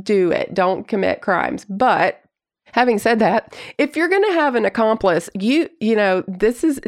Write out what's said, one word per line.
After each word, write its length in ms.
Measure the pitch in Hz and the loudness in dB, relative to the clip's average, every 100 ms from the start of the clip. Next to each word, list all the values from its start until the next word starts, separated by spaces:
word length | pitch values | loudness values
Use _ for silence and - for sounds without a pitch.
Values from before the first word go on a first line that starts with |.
do 280 | 190 202 175 | -2 0 2
it. 220 | - - | 0 -2
Don't 360 | 185 185 190 - | 0 0 -2 -4
commit 320 | 208 185 - | -2 -2 -2
crimes. 460 | - 175 - - - | -2 -2 -2 -6 -10
But 540 | 196 247 190 175 - _ _ _ _ _ | -2 0 2 0 -4 _ _ _ _ _
having 260 | - 247 208 | 0 2 2
said 200 | 226 233 | 2 2
that, 360 | 208 220 - - - - | 2 0 -4 -20 -16 -4
if 180 | 285 | -2
you're 140 | 294 339 | 0 0
gonna 240 | 392 415 | 2 2
have 220 | 339 294 | 0 0
an 100 | 240 | 0
accomplice, 640 | 202 233 220 220 196 165 - 196 | -2 0 0 2 2 0 -2 -6
you, 300 | 208 294 330 _ | 0 0 -2 _
you 140 | 220 | 0
know, 300 | 220 202 185 - | 2 2 0 -2
this 380 | 185 214 240 | -2 0 2
is, 160 | 320 269 | -2 -2